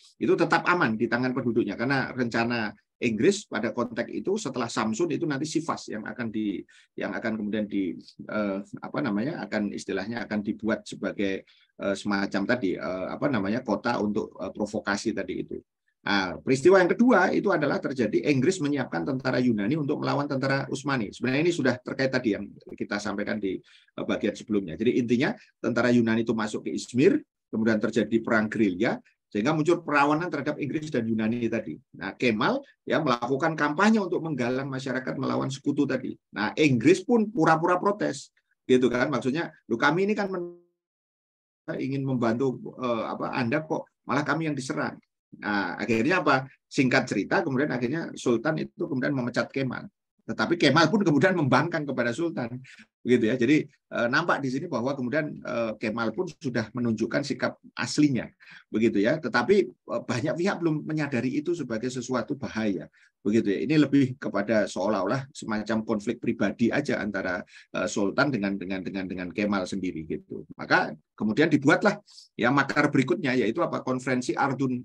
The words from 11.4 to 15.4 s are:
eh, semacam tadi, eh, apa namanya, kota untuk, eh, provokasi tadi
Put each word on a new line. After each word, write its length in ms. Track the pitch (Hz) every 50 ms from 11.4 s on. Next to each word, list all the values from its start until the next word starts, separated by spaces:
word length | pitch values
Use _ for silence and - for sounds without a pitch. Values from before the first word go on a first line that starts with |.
| - _ _ _ _ _ _
eh, 200 | - 98 101 98 98
semacam 480 | - 104 101 98 98 92 - 98 98
tadi, 320 | 101 123 120 101 92 82 -
eh, 280 | 67 82 92 92 90 -
apa 160 | 67 - -
namanya, 320 | 147 135 107 95 98 110 127 -
kota 320 | - 101 104 - 120 120 -
untuk, 320 | 202 107 101 110 107 - - -
eh, 80 | -
provokasi 640 | 95 - 101 107 101 - 104 - 101 101 104 - 113
tadi 320 | 98 98 95 - 87 92